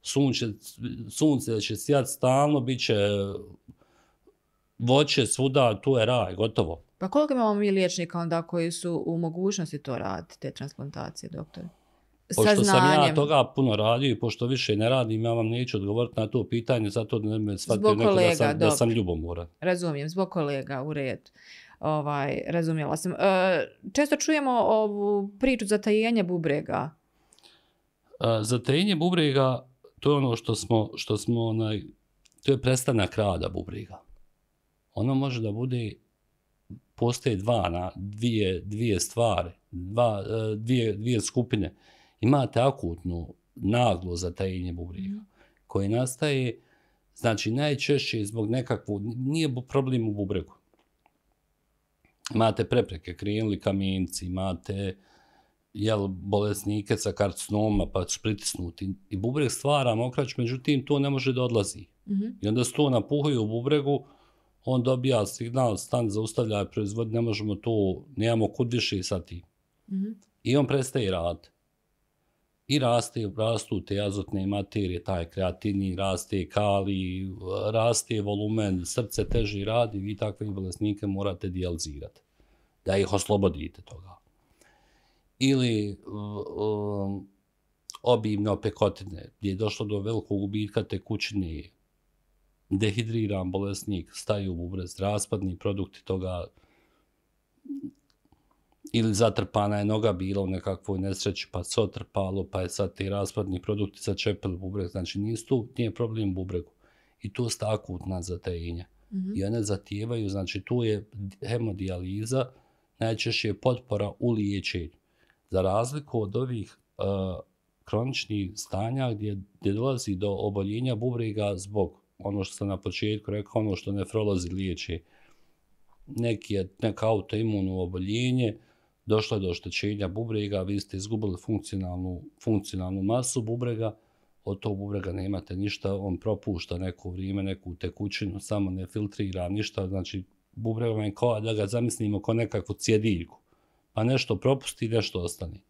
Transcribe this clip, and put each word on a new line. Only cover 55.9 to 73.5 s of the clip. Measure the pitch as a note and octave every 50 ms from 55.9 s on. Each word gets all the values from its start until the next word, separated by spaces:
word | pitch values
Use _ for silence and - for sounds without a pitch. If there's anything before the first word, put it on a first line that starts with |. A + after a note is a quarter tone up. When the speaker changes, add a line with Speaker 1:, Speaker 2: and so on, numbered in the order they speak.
| A2 G#2 G2 G2
Speaker 1:
bolesnike | F#2+ F2+ G2 G2+ G#2 G2+ G#2 G#2 G#2 G#2 - G2+ G#2 G#2+ G2+ - A2+
sa | G2 - G#2
karcinoma, | F#2+ - G2+ G2 F2+ - - - G#2 G#2 G#2+ A2 G#2 G2+ G2+
pa | - - F#2+ F2 -
su | - -
pritisnuti. | - A2 G#2+ G2+ - - - - F2+ E2+ - - G2+ F#2+ F#2+ F#2+ - _
I | G#2+
bubreg | F#2+ G2 A#2 C3 D3+ D3 A#2+
stvara | - - - C#3 D3 C#3+ C3+ B2 A2
mokrać, | A2 A#2+ B2+ - - C3+ A#2+ -
međutim, | - A#2+ A#2 B2+ B2+ - - D3 C3 B2
to | - D3 C#3+
ne | C#3 C#3
može | C#3 C3 A#2+ C3+
da | B2 B2
odlazi. | B2+ B2 A#2 A2 G2 - - E2 E2+ _ _ _ _ -
Speaker 2:
Mhm. | G#3 G3 G#3 A#3 - -
Speaker 1:
I | - G#2+
onda | A2 B2 B2+
se | B2+
to | - C#3+ D3+ C3+
napuhuje | B2+ A2+ G2+ - D3 D3 C#3+ D3+ C#3 A#2
u | G#2+
bubregu, | G#2+ A2 A#2 A#2+ C#3+ D3+ D3 C#3 C#3 C#3+ C3 - - - _ _ _ _ _ _ _ _ _ _
on | B2+ C3 B2
dobija | A#2+ C3 C3 B2+ B2 C3+ B2+ A2 G#2
signal, | G2 - - A#2 A#2+ A#2+ C3+ B2+ A#2 G2+
stan | F#2 - - - B2 A#2 G#2+
zaustavlja | G2 A2 A2 G#2+ - - A#2+ A2 G#2+ G#2 G2
proizvod, | - - - G#2+ G2 G#2 A2+ A#2 A2
ne | A2 A#2
možemo | A#2 A#2 G#2 G2+ G#2+ G#2+ G2+
to, | F#2 - A#2 A2+ G#2+ G2+ F#2+ F2+ - - - -
nemamo | - G#2+ A#2 A#2 A2 G#2+ G2
kud | - - B2+ A#2
više | A#2 A#2+ - - G#2+ F#2+
sa | F2+ - G2+ F#2
tim. | - - F#2 F2+ - _ _ _ _ _ _ _ _ -
Speaker 2:
Mhm. | G3 F#3+ G3 G#3+ A3+ - _ _ _ _
Speaker 1:
I | _ A2+ B2+
on | D3 C3+
prestaje | B2 C3 C#3 C3 B2+ - C3+ A2 F#2+
raditi. | F#2 F2 E2 F2 E2+ - - _ _ _ _ _ _ _ _ _ _ _ _ _ _ _ _ _ _ _ _ _ _ _ _
I | - C3+ D3
raste, | B2+ A#2 A#2+ A#2+ A2 - - A#2+ A2 G2+ F2+
rastu | G#2+ G#2+ A2